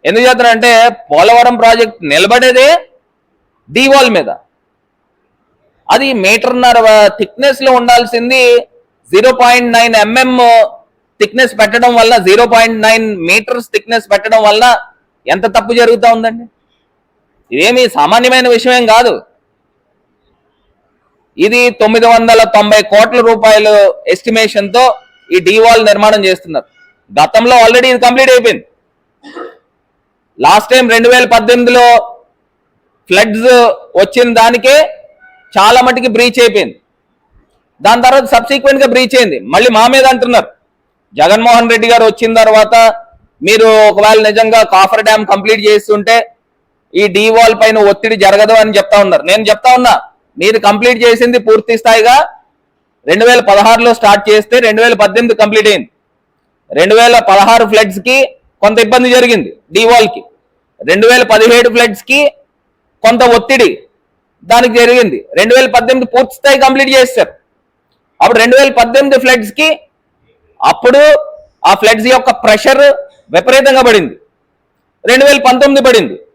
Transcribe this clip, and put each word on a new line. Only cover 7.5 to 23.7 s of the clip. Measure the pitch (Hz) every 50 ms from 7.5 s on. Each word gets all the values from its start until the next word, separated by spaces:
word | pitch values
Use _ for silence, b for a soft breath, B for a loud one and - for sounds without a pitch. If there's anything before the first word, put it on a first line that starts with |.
| 269 262 269
లో | 262 254 247
ఉండాల్సింది | 240 247 240 247 240 214 240 233 240 247 262 262 247 240 240 240 - _ _ _ _ _ _ _ _ _
జీరో | 170 196 226 262 254 254
పాయింట్ | 247 240 247 247 240 240 233
నైన్ | 233 233 233 226 214 208
ఎంఎం | 214 226 262 262 254 254 247 247 233 233 226 208 208 - - _ _ _ _ _ _ _ _
థిక్‌నెస్ | 208 208 - 247 254 240 226 208
పెట్టడం | 214 208 214 233 240 247 240 233
వల్ల, | 220 226 240 226 175 185
జీరో | 196 220 240 226 233
పాయింట్ | 226 226 226 226 220 214
నైన్ | 220 226 226 226 220 208 185 165 170
మీటర్స్ | 190 220 208 - 247 240 226 _ -
థిక్‌నెస్ | 208 - 220 233 226 - _
పెట్టడం | 202 196 202 220 226 220 214 208
వల్ల | 208 214 240 247 233 - - - _ _ _ _ _ _ _ -
ఎంత | 156 190 185 220 190
తప్పు | 233 208 214 240 240
జరుగుతా | 240 233 240 220 240 233 226
ఉందండి. | 226 226 226 226 233 233 226 _ _ _ _ _ _ _ _ _ _ _ _ _ _ _ _ _ _ _ _ 117
ఇదేమి | 139 170 220 247 254 254 226 -
సామాన్యమైన | - 147 175 208 240 247 254 247 254 254 247 240
విషయం | 233 - 254 247 247
ఏం | 240 214 220
కాదు. | 233 247 233 160 107 - _ _ _ _ _ _ _ _ _ _ _ _ _ _ _ _ _ _ _ _ _ _ _ _ _ _ _ _ _ _ _ _ _ _ _ _ _ _ _ _ _ _ - 170
ఇది | 214 226 247 247 247 - -
తొమ్మిది | 214 214 226 233 233 233
వందల | 233 226 233 233 226 226 220 220 -
తొంభై | 208 208 208 214 214 202 -
కోట్ల | 196 208 226 220 233 247 220 233
రూపాయలు | 226 214 220 220 214 214 214 214